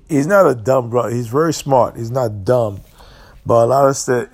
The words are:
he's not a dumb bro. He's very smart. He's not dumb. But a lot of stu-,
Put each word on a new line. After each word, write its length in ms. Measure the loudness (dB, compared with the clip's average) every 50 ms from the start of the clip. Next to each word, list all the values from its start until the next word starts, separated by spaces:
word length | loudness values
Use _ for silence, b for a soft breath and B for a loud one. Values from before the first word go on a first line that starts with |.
| _
he's 200 | -4 -2 -2 0
not 180 | 2 4 4 4
a 80 | 4 2
dumb 380 | 0 0 0 0 0 0 -2
bro. 180 | -2 -2 -2 -2
He's 160 | -4 -6 -6
very 280 | -4 -2 -2 0 0 -2
smart. 440 | -4 -2 0 2 2 2 2 -2
He's 140 | -8 -10 -6
not 320 | -4 -4 -4 -4 -6 -6 -2
dumb. 380 | 0 0 0 0 -2 -6 -10 -16 _ B B B B B B B B B B B
But 180 | 0 2 2 2
a 40 |
lot 200 | 2 2 2 2
of 80 | 2 2
stu-, 320 | 0 -2 -2 -2 -2 -2 -6